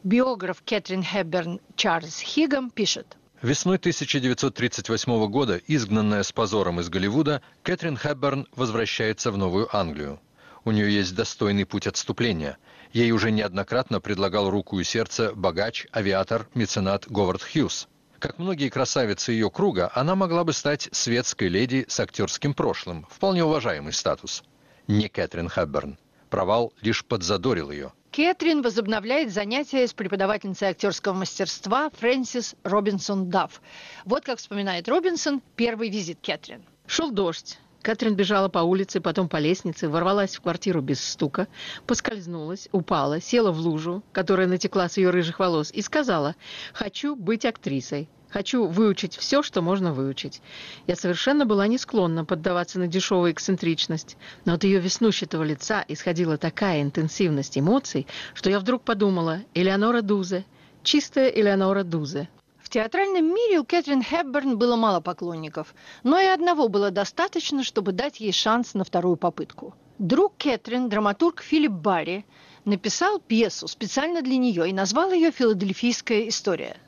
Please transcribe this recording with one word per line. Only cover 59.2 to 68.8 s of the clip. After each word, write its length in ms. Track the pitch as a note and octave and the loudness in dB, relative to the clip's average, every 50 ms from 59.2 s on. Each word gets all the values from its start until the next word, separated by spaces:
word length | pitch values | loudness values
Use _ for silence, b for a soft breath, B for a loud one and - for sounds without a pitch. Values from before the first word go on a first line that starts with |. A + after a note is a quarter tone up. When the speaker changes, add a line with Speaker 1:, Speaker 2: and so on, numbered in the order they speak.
| E3 E3 D#3+ F#3 G#3+ - _ | 0 0 -2 -4 -6 -6 _
Speaker 3:
«Элеонора 460 | E3+ F3+ F#3+ F#3+ G3 G#3 A3+ A#3+ A#3 | 2 2 2 4 4 2 4 2 2
Дузе, 440 | G#3+ G3 G#3 G3 F#3 F3 G3 F3+ G3 - b b b b b b | 2 2 0 0 0 -2 -4 -6 -6 -8 b b b b b b
чистая 460 | - - - D4 - - - C#4 C4 B3+ | 0 2 2 2 2 2 2 4 4 4
Элеонора 540 | - - G#3 G3+ G3 G3 F#3+ F#3+ G3 G3 | 4 4 4 4 4 4 4 2 2 0
Дузе». 460 | F#3+ F3 E3 D#3+ D3+ C#3 F3 C#3 F3+ - - - _ _ _ _ | 0 -2 -2 -2 -2 -4 -4 -6 -8 -8 -14 -20 _ _ _ _
Speaker 1:
В 80 | - - | -16 -4
театральном 560 | - A#3+ G#3+ A#3 - F#4+ G4 G4 F#4+ F4+ D#4 D#4+ F4+ | -2 -2 -2 0 0 0 2 2 4 4 4 4 4
мире 240 | A4 A#4+ A4+ F#4+ E4 | 2 4 4 4 4
у 60 | A#3+ | 4
Кэтрин 360 | - - F4 - C#4+ C#4+ C4 | 2 0 0 2 2 2 2
Хепберн 540 | A3+ - C4+ E4+ E4+ C4+ B3 D4 C4 C4+ A#3+ | 2 2 0 -2 -2 0 -2 0 0 2 2
было 200 | G3+ A#3+ A#3+ A#3+ | 4 4 4 4
мало 240 | A3+ A3+ G#3+ F#3+ E3+ | 4 4 4 4 2
поклонников, 720 | D3+ F3+ E3+ - F3 F3 E3+ D#3+ D#3 D3+ - E3 D3+ - B B B B B B | 0 -2 -6 -4 -6 -6 -6 -6 -10 -8 -8 -8 -10 -10 B B B B B B
но 160 | B A#3+ D4+ F#4 | B 4 4 6
и 60 | F#4+ | 6
одного 460 | F#4+ F#4+ D#4 E4+ F4+ F4 D4+ C#4+ A3+ | 4 4 4 4 2 4 4 2 4
было 200 | F#3 G3+ G3+ G3+ | 4 2 2 2
достаточно, 720 | F#3 G3+ G3 - - - E4+ F4+ - F4 - - D4 C4+ | 2 0 -2 -2 0 -2 -2 0 0 -4 -4 -2 -2 -2
чтобы 300 | B3+ - - A3+ G3 G3 | -2 0 -2 -2 -2 0
дать 260 | F#3 F3+ B3+ D4 - - | -2 -2 -4 -6 -6 -4
ей 140 | A3 G#3 | -4 -2
шанс 400 | F3 - - A3 A3 A#3+ A#3+ - | 0 0 2 2 2 2 0 -2
на 120 | - G3+ | -2 -4